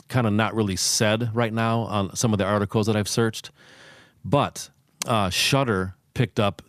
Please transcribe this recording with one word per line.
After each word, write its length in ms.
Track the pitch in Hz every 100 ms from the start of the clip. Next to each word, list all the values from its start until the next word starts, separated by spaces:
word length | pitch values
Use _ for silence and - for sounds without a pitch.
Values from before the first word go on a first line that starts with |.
| -
kinda 240 | 127 110
not 240 | 104 107 107
really 220 | 101 90
said 520 | - - 107 110 117 113
right 160 | 117
now 300 | 113 113 117
on 340 | 110 104 92 -
some 160 | 117
of 40 | 104
the 60 | 95
articles 420 | 104 101 113 104
that 80 | 107
I've 140 | 98
searched, 420 | - 113 - - - - - - - - _
but, 460 | 98 143 95 - - _ _ _ -
uh, 220 | 113 95
Shudder 680 | - - 139 127 95 92 - _
picked 260 | - 123 -
up 220 | 101 -